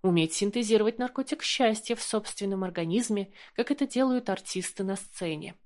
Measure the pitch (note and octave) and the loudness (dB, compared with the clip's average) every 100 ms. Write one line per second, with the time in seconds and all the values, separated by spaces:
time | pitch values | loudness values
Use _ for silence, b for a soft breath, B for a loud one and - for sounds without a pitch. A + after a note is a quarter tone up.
0 | F#3+ E3+ D#3+ - G3+ B3 G#3+ A3 G#3+ A3 | 6 4 4 0 0 0 4 4 4 0
1 | B3 C4+ C4+ D#4 - - A#3 G#3+ - A#3 | -4 -2 -4 -4 -2 2 2 2 -4 -4
2 | - A3 G#3+ - G3 F#3+ F#3 F3 E3 G3+ | -2 -2 -4 -6 -4 -2 -2 -2 0 0
3 | A#3+ G#3 G3 B B - A#3+ C#4+ C#4 A#3+ | 0 -2 -2 B B -4 -2 0 0 2
4 | C4 B3+ B3 F#3+ - F#3 F3+ - F#3+ F#3+ | 2 2 0 -4 -4 -6 -6 -4 -4 -4
5 | - - E3+ D3+ D#3+ E3+ | -8 -6 -4 -4 -8 -16